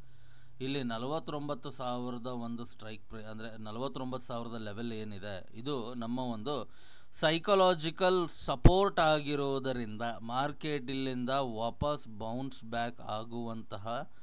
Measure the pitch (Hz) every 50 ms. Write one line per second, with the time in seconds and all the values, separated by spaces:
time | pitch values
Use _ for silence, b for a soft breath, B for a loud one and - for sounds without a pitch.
0 | B B B B B B B B B B B B 127 135 139 139 131 120 113 113
1 | 123 135 156 160 151 - 151 147 143 147 143 120 - 147 127 - 131 123 123 123
2 | 123 123 123 120 113 127 127 120 117 117 117 117 120 117 - - 107 107 110 107
3 | - - 110 110 107 107 110 110 110 117 110 107 107 107 107 117 131 139 127 139
4 | 131 127 127 123 - - 123 117 117 117 117 113 110 104 101 107 120 117 113 110
5 | 107 107 104 95 95 104 98 90 87 - - 110 120 139 147 127 110 120 127 123
6 | 117 117 123 127 127 123 117 107 107 135 147 127 104 - B B B B B B
7 | B B B - - 156 160 165 165 - 202 190 185 185 185 160 151 160 - -
8 | 190 180 185 185 175 - - - - - 139 131 - 160 180 190 202 196 196 180
9 | 165 156 156 151 143 139 147 143 139 139 135 135 131 135 127 123 117 107 107 107
10 | 120 117 113 - 117 113 120 127 139 147 143 - - 156 147 143 127 123 135 135
11 | 135 131 127 123 123 120 135 139 139 123 113 107 113 117 117 - 143 147 147 143
12 | - 113 110 101 110 110 117 127 135 135 127 - - 113 117 117 117 120 120 -
13 | 117 110 107 107 113 117 117 120 117 117 113 113 107 - 107 104 101 113 117 135
14 | 151 - b b